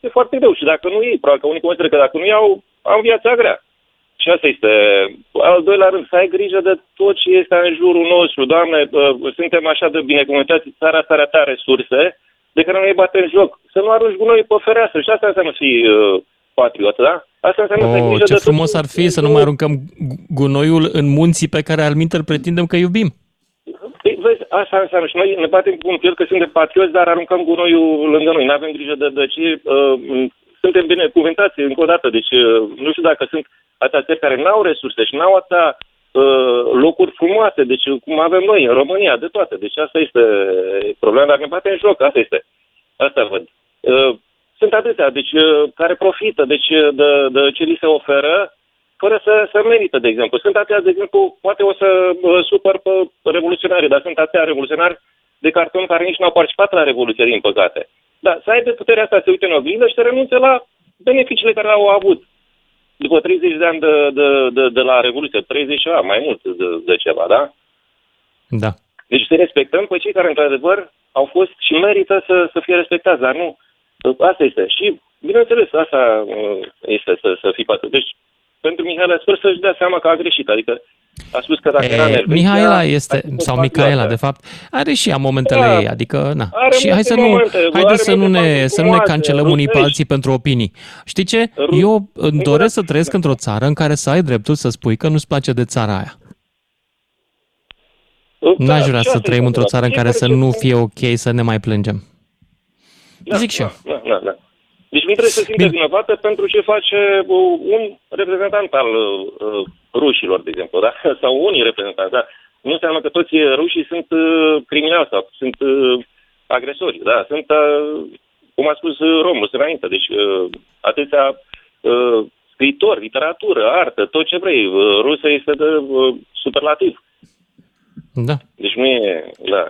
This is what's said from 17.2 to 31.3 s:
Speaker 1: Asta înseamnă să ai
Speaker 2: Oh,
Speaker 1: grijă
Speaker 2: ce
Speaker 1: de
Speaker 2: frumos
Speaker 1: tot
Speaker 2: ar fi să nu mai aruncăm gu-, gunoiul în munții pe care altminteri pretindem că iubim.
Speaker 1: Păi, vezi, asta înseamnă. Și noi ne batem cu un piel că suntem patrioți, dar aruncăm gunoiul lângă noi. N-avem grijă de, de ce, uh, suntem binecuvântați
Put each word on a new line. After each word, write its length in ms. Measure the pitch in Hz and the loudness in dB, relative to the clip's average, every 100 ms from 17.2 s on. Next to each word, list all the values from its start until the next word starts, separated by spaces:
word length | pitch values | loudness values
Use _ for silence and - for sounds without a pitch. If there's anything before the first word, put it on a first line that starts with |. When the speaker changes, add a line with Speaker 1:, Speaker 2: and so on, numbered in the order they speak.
| - _ | -8 _
Speaker 1:
Asta 220 | - 190 | -2 0
înseamnă 240 | 208 208 160 | 0 0 2
să 60 | |
ai 60 | 120 | 2
Speaker 2:
Oh, 60 | 120 | 2
Speaker 1:
grijă 160 | - | 2
Speaker 2:
ce 80 | 202 | 4
Speaker 1:
de 140 | - - | 4 2
Speaker 2:
frumos 220 | 156 160 | 2 0
Speaker 1:
tot 100 | 156 | -2
Speaker 2:
ar 60 | 147 - | -4 -2
fi 120 | 175 | -2
să 120 | 165 | 0
nu 100 | 147 | 2
mai 120 | 147 | 4
aruncăm 300 | 147 143 151 143 139 - 143 | 4 2 -2 -4 -8 -12 -10
gu-, 120 | 127 - 139 | -10 -8 -2
gunoiul 440 | 139 139 151 165 160 | 0 2 2 2 2
în 140 | 165 143 143 | 0 2 4
munții 300 | 170 165 160 | 2 2 -2
pe 140 | 156 | -4
care 200 | 151 156 | -2 0
altminteri 420 | 151 147 160 170 151 | 0 0 0 -2 -2
pretindem 360 | 151 135 170 170 | -4 -2 -2 0
că 100 | 175 | 0
iubim. 320 | 180 196 208 - _ _ _ _ - - 214 277 | 0 0 -2 -6 _ _ _ _ -20 -20 -20 -4
Speaker 1:
Păi, 140 | 403 - - | -4 0 0
vezi, 160 | - - | 0 -2
asta 280 | 180 196 190 | -4 -2 -2
înseamnă. 280 | 185 180 165 | 0 -2 -2
Și 80 | 175 | -2
noi 180 | 196 190 | -2 0
ne 80 | 165 | 0
batem 280 | 185 190 175 | 2 2 -2
cu 120 | 165 | -4
un 60 | 175 | -2
piel 160 | 175 | -2
că 100 | 175 170 | -2 -2
suntem 220 | 185 170 | 0 0
patrioți, 400 | 165 156 185 185 | 0 0 2 2
dar 160 | 170 170 | 2 2
aruncăm 340 | 170 165 180 | 0 0 -2
gunoiul 680 | 165 170 175 165 160 156 151 | 0 0 2 4 4 2 2
lângă 220 | 156 156 | 2 2
noi. 120 | 160 127 | 2 2
N-avem 260 | 143 156 | 0 -2
grijă 220 | 147 143 | -10 -8
de, 140 | 143 143 | -4 -4
de 180 | 139 139 | -2 -4
ce, 340 | 156 165 156 | -2 -4 -4
uh, 340 | - 139 139 131 135 131 127 _ _ _ | -2 2 2 0 -2 -4 -4 _ _ _
suntem 260 | 185 180 165 | 0 0 0
binecuvântați 720 | 175 165 170 160 | 0 2 2 0